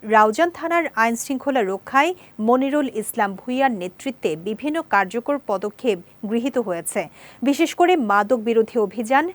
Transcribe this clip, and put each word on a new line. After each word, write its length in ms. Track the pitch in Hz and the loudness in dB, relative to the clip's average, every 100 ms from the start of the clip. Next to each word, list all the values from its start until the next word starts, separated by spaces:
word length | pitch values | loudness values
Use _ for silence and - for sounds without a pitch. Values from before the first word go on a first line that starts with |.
| 214 214 | 4 4
রাউজান 340 | 214 220 349 339 | 6 4 -2 -2
থানার 280 | 330 339 320 - | -2 0 0 0
আইন 120 | 226 233 | 0 0
শৃঙ্খলা 400 | - 269 - 262 | -6 -4 -2 0
রক্ষায় 480 | 190 190 - 269 311 359 - - 220 | 0 -4 0 2 2 -2 -14 -4 2
মনিরুল 400 | 254 269 294 277 220 | 2 2 0 0 -4
ইসলাম 300 | 208 - 202 185 | -6 -2 -2 -4
ভূঁইয়ার 320 | - 254 269 214 | -6 0 0 0
নেতৃত্বে 500 | 175 _ 269 262 190 160 185 | -6 _ -10 -4 -4 -4 -6
বিভিন্ন 300 | 214 285 320 320 | -6 -4 -6 0
কার্যকর 420 | 202 190 226 240 285 - | 0 0 -4 -4 -4 -4
পদক্ষেপ 480 | 196 208 - 262 185 - _ 208 | -4 -6 -4 -2 -2 -6 _ -4
গৃহীত 280 | 233 254 254 214 | -2 -2 -2 -4
হয়েছে। 340 | 247 - 214 156 - - - 247 | -6 -6 -6 -8 -12 -20 -4 -2
বিশেষ 240 | 285 330 - | 2 0 2
করে 140 | 349 359 220 | 4 4 4
মাদক 280 | 202 208 247 214 | 2 2 0 2
বিরোধী 300 | 226 220 240 202 | 2 2 0 -2
অভিযান 380 | 226 220 269 330 | -2 0 2 0